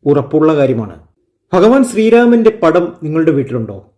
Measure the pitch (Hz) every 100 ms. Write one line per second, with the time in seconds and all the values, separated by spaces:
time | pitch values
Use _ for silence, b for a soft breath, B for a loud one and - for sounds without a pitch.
0 | 143 143 135 156 156 151 135 113 104 82
1 | _ _ _ _ _ 185 208 262 247 202
2 | 220 233 240 233 220 214 165 170 170 -
3 | 151 160 160 139 127 120 110 98 -